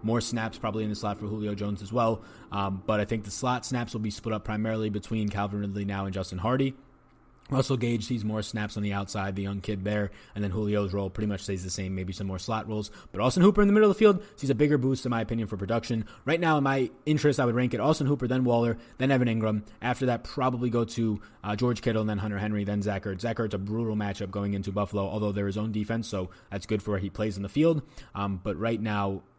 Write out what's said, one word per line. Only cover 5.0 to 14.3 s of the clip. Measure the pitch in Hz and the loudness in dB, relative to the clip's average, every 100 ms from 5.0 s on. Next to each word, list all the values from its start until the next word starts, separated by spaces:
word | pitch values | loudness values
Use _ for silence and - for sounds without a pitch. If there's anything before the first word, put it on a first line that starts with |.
| - 110 107 | -4 -2 -2
Calvin | 101 101 104 | -2 -2 -2
Ridley | 104 98 101 | -4 -4 -4
now | 98 98 | -4 -4
and | |
Justin | 95 92 90 | -4 -6 -2
Hardy. | 101 131 135 131 - - _ _ - - - | 0 2 0 -2 -20 -20 _ _ -20 -20 -4
Russell | 131 131 131 | 0 2 2
Gage | 120 120 104 | 0 0 0
sees | 120 | -2
more | 104 107 | -2 -2
snaps | 104 113 104 - | -4 -4 -4 -2
on | |
the | 104 | -2
outside, | 101 98 107 98 95 | -2 -4 -4 -4 -4
the | |
young | 98 98 | -4 -4
kid | 92 101 | -4 -4
there, | 98 104 101 - - 104 | -2 -2 -2 -6 -14 -6
and | |
then | 104 | -2
Julio's | 95 104 104 101 | -2 0 0 0
role | 101 95 | -2 -2
pretty | 92 107 | -2 -2
much | 98 | -2
stays | - 95 | -4 -4
the | 92 | -4
same, | - 92 95 | -6 -4 -4
maybe | 92 | -4
some | 90 98 | -4 -4
more | 92 | -4
slot | - 110 104 | -4 -4 -2
roles. | 107 104 - - | -4 -4 -10 -12
But | 92 | 0
Austin | 120 180 | 2 8
Hooper | 185 208 | 8 8
in | 202 | 6
the | |
middle | 208 214 | 8 6
of | 190 | 8
the | |
field | 214 185 - | 6 6 0